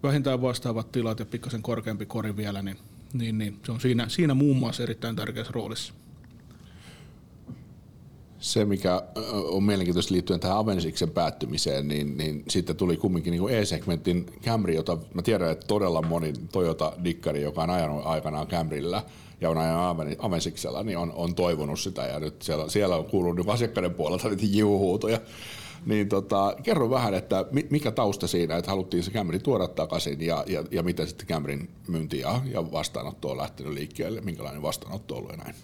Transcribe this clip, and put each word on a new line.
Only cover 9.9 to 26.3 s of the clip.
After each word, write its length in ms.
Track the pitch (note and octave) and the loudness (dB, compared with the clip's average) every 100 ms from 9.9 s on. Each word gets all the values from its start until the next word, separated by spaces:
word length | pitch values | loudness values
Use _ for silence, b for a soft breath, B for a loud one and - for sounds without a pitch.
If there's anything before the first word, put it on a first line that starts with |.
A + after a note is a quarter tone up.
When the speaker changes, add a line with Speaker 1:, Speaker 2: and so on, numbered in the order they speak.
| F2 E2 | 2 4
Speaker 2:
liittyen 260 | F#2 F2 F2 | 2 2 0
tähän 180 | F2+ G2 | 2 2
Avensiksen 520 | A2 F#2+ E2 - E2+ | 2 2 0 0 0
päättymiseen, 760 | E2 D#2+ - B1 D2 - C#2 C#2+ | 2 0 0 -4 -2 0 0 0
niin, 300 | D2 D2 C#2 | 0 -2 -2
niin 260 | D#2 D2 - | -2 -4 0
siitä 240 | G2+ E2 | 0 0
tuli 240 | D#2+ F#2 E2 | 0 2 2
kumminkin 340 | G2+ F2 E2+ | 2 2 0
niinku 160 | E2+ G2 | 0 2
E-segmentin 760 | A#2 G2+ D#2+ - E2 F#2 F2 F2 - | 2 2 0 0 0 2 0 -2 -6
Camry, 300 | - A2+ F#2 | 0 2 2
jota 240 | D#2+ D#2+ E2+ D#2+ | 2 0 -2 -2
mä 80 | F2+ | -2
tiedän, 300 | F2 G#2 E2+ | 2 2 2
että 160 | D#2 - | 0 0
todella 340 | G#2 F#2+ D#2+ | 2 4 2
moni 320 | E2 E2 D#2 C2 E2 | 2 0 0 -4 -4
Toyota-dikkari, 880 | G2 E2+ D#2+ D#2 - F2 E2+ D#2+ D2 | 0 2 2 0 0 -2 0 -2 0
joka 220 | D2 D#2 | -2 0
on 60 | E2 | 2
ajanut 360 | F2+ D#2+ D2 D#2+ | 2 2 -2 0
aikanaan 420 | D#2 D#2 D2+ D2+ | -2 0 -4 -2
Camryllä 560 | E2+ D#2+ D2+ E2 F#2 - B B B | 0 0 -2 -2 -2 -6 B B B
ja 80 | E2+ | 0
on 80 | D#2+ | 2
ajanut 260 | E2 E2 | 2 2
Aven-, 320 | F2+ E2 D2+ E2 | 2 0 -4 -2
Avensiksella, 640 | - E2+ E2 D#2+ - C2 | 0 0 -2 -4 -6 -4
niin 140 | G#2+ F2 | -4 -2
on, 140 | E2+ | -4
on 240 | B1+ E2+ F2 | -2 -2 2
toivonut 440 | F2 D#2+ D2 D#2 | 2 2 0 -2
sitä. 260 | F#2+ F2+ C2 | -4 -4 -4
Ja 140 | D2 | -4
nyt 220 | D2+ - | -6 -6
siellä, 280 | - D#2 D#2 | -2 -2 0
siellä 260 | G#2 G2 E2+ | 2 4 2
on 100 | D#2+ | 2
kuulunut 300 | G2 F2 F2 | 2 2 0
niinku 160 | F2+ | 0
asiakkaiden 420 | A#2 A#2 A2+ F2+ | 2 0 0 -2
puolelta 360 | F2 D#2 F2+ A#2 | 0 0 0 0
niitä 160 | G2 G#2+ | 0 2
jiuhuutoja. 760 | G2+ G#2+ G2 G2 G2 A2 A2+ - B B B B B - | 6 6 6 4 2 2 0 -2 B B B B B 0
Niin 240 | G#2+ G2+ | 2 4
tota, 460 | G2+ G2 | 2 4